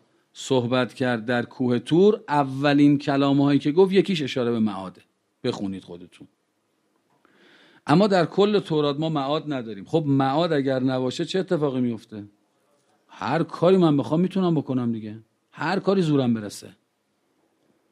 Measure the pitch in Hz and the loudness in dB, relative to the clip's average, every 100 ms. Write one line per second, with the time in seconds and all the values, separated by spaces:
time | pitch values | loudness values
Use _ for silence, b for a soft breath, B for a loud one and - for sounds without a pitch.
0 | _ _ _ - - 131 120 127 117 - | _ _ _ -18 -2 0 0 -2 -2 -2
1 | 123 120 113 120 113 - 123 120 - 160 | -2 -2 -2 -4 -4 -4 -2 -2 0 4
2 | 202 - - 147 135 131 143 143 143 143 | 4 2 -2 -2 0 -2 0 4 4 4
3 | 147 139 143 139 143 139 147 156 190 190 | 0 0 2 2 2 2 2 2 4 4
4 | 190 165 131 135 120 117 107 95 92 - | 2 -2 -4 -2 -2 0 -2 -2 -10 -14
5 | _ _ _ _ 127 113 101 95 - 87 | _ _ _ _ -6 -4 -6 -8 -14 -18
6 | 87 - 90 _ _ _ _ _ _ _ | -18 -20 -20 _ _ _ _ _ _ _
7 | _ _ b b b b b b - 160 | _ _ b b b b b b 2 4
8 | 208 185 156 - 208 202 - 156 147 139 | 4 2 2 2 2 2 0 0 0 -2
9 | 160 147 135 156 151 135 113 98 87 160 | -4 -4 -2 -4 -4 -8 -8 -14 -4 -2
10 | 147 135 135 147 170 147 135 131 131 131 | 2 2 2 0 0 0 0 0 -2 -2
11 | 127 123 165 185 180 170 147 127 120 110 | -4 -4 -4 -4 -2 -2 -2 -2 -2 -4
12 | - 107 101 _ _ _ _ _ _ _ | -12 -16 -16 _ _ _ _ _ _ _
13 | _ - 104 160 160 - 165 190 165 143 | _ -10 -4 -2 -2 2 4 6 4 2
14 | 117 156 180 190 180 156 139 127 120 113 | 0 0 0 0 0 0 -2 -4 -4 -6
15 | 107 110 - _ _ - 151 190 185 196 | -8 -14 -18 _ _ -8 -4 -2 0 0
16 | 160 143 123 113 101 - 110 - _ _ | 2 2 2 -2 -4 -14 -18 -20 _ _
17 | _ _ _ _ _ _ _ _ _ | _ _ _ _ _ _ _ _ _